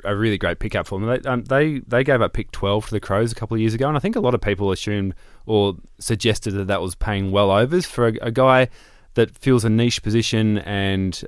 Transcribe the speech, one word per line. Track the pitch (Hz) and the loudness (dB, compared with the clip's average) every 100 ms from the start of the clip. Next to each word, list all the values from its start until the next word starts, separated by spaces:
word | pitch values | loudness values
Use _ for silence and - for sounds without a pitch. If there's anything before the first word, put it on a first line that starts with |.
| 98 | -4
a | 101 | -2
really | 113 98 | 0 0
great | 90 87 | -2 -2
pickup | 110 101 85 | -4 -4 -4
for | 95 | -4
them. | 110 | -2
They, | 123 135 | -2 -2
um, | 123 | -4
they, | 113 135 156 135 | 0 2 2 -2
they | - 120 | -2 0
gave | 139 127 | 2 2
up | 107 | 2
pick | - - | -2 -6
twelve | - 101 104 - | -4 -2 0 -2
to | |
the | 107 | -6
Crows | - 98 117 | -2 0 0
a | 113 | -4
couple | 110 117 | -4 0
of | |
years | 110 | 0
ago, | 117 135 | 0 0
and | 147 | 0
I | |
think | 196 226 | -2 0
a | |
lot | 131 | 0
of | 120 | 0
people | 104 95 98 | 0 0 -2
assumed | 92 - 104 98 - - - - | -2 -2 -2 -4 -6 -14 -16 -2
or | 107 101 87 - - | 2 2 -2 -12 -10
suggested | - 113 113 104 110 | -4 0 0 0 -2
that | 98 95 | -4 -2
that | 98 | -2
was | 92 - | -4 -4
paying | 113 101 98 | -4 -2 0
well | 98 101 | 2 4
overs | 98 127 180 - | 4 2 0 -2
for | - 117 | 0 0
a, | 110 | 0
a | 117 | -2
guy | 113 131 131 127 - - - - - | 2 4 4 2 -4 -20 -20 -4 0
that | 113 - | 0 0
fills | 135 123 110 | 2 4 4
a | |
niche | 110 120 - | 4 2 0
position | 107 113 - 113 110 104 | 0 0 2 0 2 0
and, | - 101 98 95 95 - | -2 -2 0 0 -2 -4